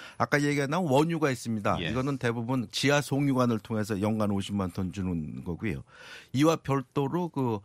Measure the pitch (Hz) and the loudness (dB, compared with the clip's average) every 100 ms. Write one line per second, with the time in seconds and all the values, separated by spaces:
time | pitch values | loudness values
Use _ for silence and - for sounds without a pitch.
0 | - - 120 147 143 143 139 165 170 135 | -18 -4 0 2 2 0 0 0 2 4
1 | 160 165 151 123 117 110 104 92 80 120 | 4 2 0 0 -4 -2 0 0 0 -2
2 | 135 135 123 117 117 131 104 - 135 143 | -2 0 0 -2 -2 -2 -2 0 4 4
3 | - 139 143 127 123 110 - 110 107 98 | 2 0 2 4 4 2 -2 -4 -2 0
4 | 104 110 104 98 98 101 92 98 92 101 | 0 2 0 0 -2 -2 -2 -2 -6 -4
5 | 92 85 73 62 76 82 110 71 - - | -2 -2 -4 -8 -8 -6 -4 -6 -8 -20
6 | - - - 131 151 156 - 139 127 - | -20 -20 -8 2 4 4 0 -4 -2 -4
7 | 135 165 170 143 123 107 | -2 -2 -4 -2 -2 -2